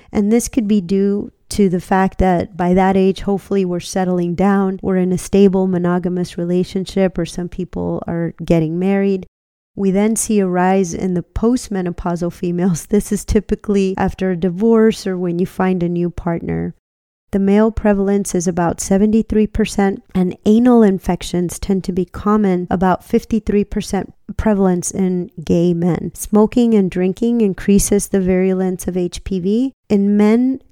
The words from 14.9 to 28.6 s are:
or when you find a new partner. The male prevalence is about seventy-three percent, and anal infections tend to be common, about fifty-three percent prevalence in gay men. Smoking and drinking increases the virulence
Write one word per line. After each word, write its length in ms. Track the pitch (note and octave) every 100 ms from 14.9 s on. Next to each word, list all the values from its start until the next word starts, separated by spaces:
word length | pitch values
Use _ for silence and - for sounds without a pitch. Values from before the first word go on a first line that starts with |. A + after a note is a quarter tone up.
| - F#3+
or 120 | F3+
when 220 | F3+ E3+
you 80 | F#3
find 360 | - F#3 F#3
a 60 | F3
new 200 | F3 F3
partner. 600 | - E3+ E3+ E3+ E3 F3 - _ _ _ _ _
The 80 | G3
male 320 | G3 G3+ A3
prevalence 640 | G#3+ G#3 G3+ G3 G3+ G3 F3+
is 120 | F3
about 320 | F3 E3+ E3+
seventy-three 680 | - G3 G#3+ A3 G#3+ G#3+ G#3+
percent, 560 | - G#3+ - G3 G3 -
and 240 | F#3 F3+ - -
anal 380 | A3 B3 A#3+
infections 720 | G#3 F#3+ - F3 - F3 F3 -
tend 260 | - F#3+ -
to 60 |
be 140 | F3+ F3+
common, 600 | - G#3 G#3+ G3 F3+ F3+
about 340 | F3+ F#3 F3
fifty-three 600 | - A#3 - A3+ - G3+
percent 500 | G3 G#3+ - G3 - - - G3+
prevalence 540 | A3 G3 F#3+ F3+ -
in 400 | G3 F#3 F3+ F3+ -
gay 300 | D#3+ F3 F3
men. 380 | E3+ F3 D#3+ F3
Smoking 640 | - - G#3 G#3+ A#3+ A#3 A3
and 160 | F#3
drinking 500 | F3+ F#3 F#3 A#3 A#3+
increases 680 | G#3 F3+ - G3+ - G3+ -
the 120 | G3
virulence 640 | F3+ F#3 F#3+ F#3